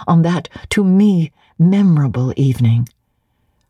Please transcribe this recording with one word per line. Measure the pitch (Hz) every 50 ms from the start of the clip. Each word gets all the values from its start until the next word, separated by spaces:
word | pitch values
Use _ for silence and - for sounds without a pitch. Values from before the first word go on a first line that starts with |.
| -
on | - 170 165 160
that, | 170 180 170 170 - - - - -
to | - 214 202
me, | 185 185 196 208 208 190 170 160 147 - _ _ _ _
memorable | - 165 180 196 202 202 185 160 147 143 123 87 123 127 131 -
evening. | - 135 135 123 - 120 113 117 117 120 - _ _ _ _ _ _ _ _ _ _ _ _ _ _ _